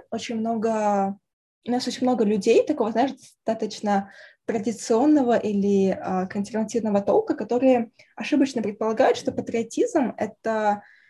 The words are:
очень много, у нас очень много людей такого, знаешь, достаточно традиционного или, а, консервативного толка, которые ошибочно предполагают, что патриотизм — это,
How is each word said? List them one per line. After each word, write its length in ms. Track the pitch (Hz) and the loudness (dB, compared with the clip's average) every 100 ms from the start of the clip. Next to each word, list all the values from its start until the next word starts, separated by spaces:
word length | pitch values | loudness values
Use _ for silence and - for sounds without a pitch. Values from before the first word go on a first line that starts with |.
| - | -6
очень 240 | 226 - 226 | -10 -6 -4
много, 840 | 226 226 226 220 208 202 196 196 _ _ _ _ - | -2 -2 -2 0 0 2 0 -4 _ _ _ _ -4
у 40 | |
нас 140 | 247 254 | -2 -2
очень 160 | - | -2
много 200 | 254 247 | 0 2
людей 420 | 208 214 349 392 508 | 2 2 4 4 4
такого, 260 | 302 220 | -2 -2
знаешь, 200 | 220 269 | 0 -2
достаточно 1000 | - - _ - 226 214 - 208 196 196 - - _ - | -4 -18 _ -6 -4 -6 -6 -2 -2 -2 -16 -20 _ -6
традиционного 920 | 220 214 208 - 226 294 302 240 226 | -4 -4 -6 0 2 6 4 4 2
или, 520 | 214 202 202 196 190 | 2 0 2 4 2
а, 360 | - - 185 190 | 0 -4 -4 -4
консервативного 760 | 208 202 214 214 233 214 202 | -6 -4 -4 -2 -2 0 0
толка, 340 | 202 - 440 - | 2 0 0 -4
которые 560 | 202 247 262 247 226 _ _ - | -2 2 4 4 0 _ _ -12
ошибочно 460 | 214 294 269 233 | -2 2 2 0
предполагают, 560 | 202 208 220 220 - - | -6 -4 -4 2 2 2
что 140 | - | -4
патриотизм — 840 | - - 233 226 - 466 330 226 - | -6 -6 -6 -4 -2 0 0 -2 -4
это, 640 | 214 - 220 220 208 202 - _ | -8 -6 -6 -2 0 -2 -8 _